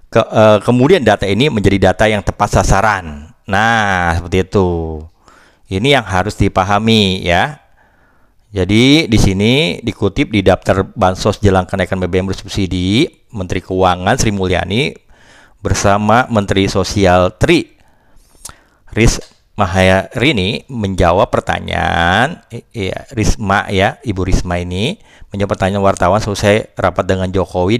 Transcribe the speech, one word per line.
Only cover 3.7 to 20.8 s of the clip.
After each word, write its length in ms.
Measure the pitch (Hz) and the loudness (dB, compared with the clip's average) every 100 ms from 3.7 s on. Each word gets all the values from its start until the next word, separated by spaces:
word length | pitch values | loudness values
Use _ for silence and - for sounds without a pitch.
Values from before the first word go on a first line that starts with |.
| 117 104 92 87 85 | 0 0 0 0 -2
seperti 240 | 85 92 | -2 -2
itu. 240 | 90 107 92 85 80 78 80 _ _ _ _ _ - | 0 0 0 -2 -6 -10 -14 _ _ _ _ _ -8
Ini 240 | 95 127 139 | -2 0 0
yang 80 | |
harus 320 | 104 92 95 - | 0 -2 -2 0
dipahami, 880 | 98 95 92 101 110 113 98 92 | -2 0 0 0 2 2 2 0
ya. 400 | 87 87 131 147 _ _ _ _ _ _ _ _ _ | 0 0 0 -6 _ _ _ _ _ _ _ _ _
Jadi, 560 | 101 90 107 127 151 156 | -4 0 2 4 4 2
di 80 | 110 | 2
sini 640 | 101 95 107 131 170 - | 2 2 2 2 0 0
dikutip 560 | - - 101 110 151 107 | -2 0 -2 -2 -2 0
di 80 | |
daftar 400 | 95 90 - 95 | 2 2 2 0
bansos 560 | 95 - 92 92 110 98 | -2 0 0 0 -2 0
jelang 240 | 101 95 | 2 2
kenaikan 320 | 92 98 90 95 | 0 -4 -4 -4
B 160 | 92 | -2
B 80 | 90 | -2
M 80 | 95 | -2
bersubsidi, 800 | 95 98 - 95 92 90 107 165 _ _ | -6 -8 -4 -4 -2 0 0 0 _ _
Menteri 320 | 110 92 92 | -10 -8 -8
Keuangan 560 | - 92 92 90 92 135 | -4 0 0 0 0 0
Sri 160 | 117 101 | 0 -2
Mulyani 720 | 92 87 87 104 135 - _ _ _ - _ _ | -2 -2 -2 -4 -4 -6 _ _ _ -20 _ _
bersama 640 | 98 92 104 101 107 113 127 | -4 0 0 2 2 2 2
Menteri 400 | 113 98 98 95 | 0 0 0 0
Sosial 640 | 101 92 104 95 90 90 | 0 -2 0 4 4 2
Tri 320 | - 160 170 - _ _ _ _ - _ _ - - _ _ - | 0 0 0 0 _ _ _ _ -20 _ _ -20 -20 _ _ -8
Risma 720 | - 117 - - _ _ - 98 | 0 2 2 -4 _ _ -6 -2
Hari 640 | 95 92 95 - - 131 | 2 2 2 0 -2 0
ini 320 | 127 92 127 - | 0 -2 -4 -8
menjawab 640 | 131 | -8